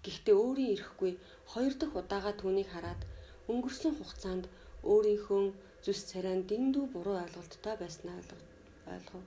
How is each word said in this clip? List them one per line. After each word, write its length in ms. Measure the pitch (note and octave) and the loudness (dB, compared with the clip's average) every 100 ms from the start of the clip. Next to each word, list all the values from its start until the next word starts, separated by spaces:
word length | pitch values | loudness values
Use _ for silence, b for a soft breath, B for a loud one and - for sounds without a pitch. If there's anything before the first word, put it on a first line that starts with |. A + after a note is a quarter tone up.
Гэхдээ 320 | - - - G3+ | -10 -2 6 6
өөрийн 380 | A#3+ C4+ B3+ G3 | 6 2 2 0
ирэхгүй 360 | - - F#3 F3+ B B - | -4 -2 -2 -2 B B -10
хоёр 260 | A3+ C4+ C4+ | 0 0 2
дахь 200 | D4+ D4 | -2 -2
удаага 360 | - G3+ G3+ | -2 -2 -2
түүнийг 360 | G#3 F#3+ F#3+ G3 | -2 2 2 0
хараад 300 | F3 E3+ E3+ - B B B - | -6 -6 -6 -8 B B B -2
өнгөрсөн 460 | A#3+ B3+ - D#4+ - | 0 0 0 0 0
хугацаанд 500 | - - F#3+ F#3 F3+ B B B | -8 -8 -4 -4 -6 B B B
өөрийнхөө 580 | - G#3 G#3 G#3 G#3 G3 G3 G3 B B | 6 8 8 2 2 2 2 0 B B
зүс 200 | - G3 - | -2 -2 -4
царай 280 | F#3 F#3 F#3 | -4 0 0
нь 120 | F#3 | 0
дэндүү 380 | G#3+ C4+ C4+ C4+ | 2 4 4 0
буруу 240 | F#3+ F#3+ F#3+ | -2 0 -2
ойлголттой 560 | E3+ E3+ D#3+ - G#3 A3 | -2 -10 -14 -8 -6 -4
байснаа 380 | E3+ D#3+ F3 F3+ | -6 -8 -10 -10
ойлго-, 320 | F3+ E3+ - - - - - | -12 -16 -18 -20 -20 -18 -12
ойлгов. 360 | F#3 - F#3 | -12 -10 -14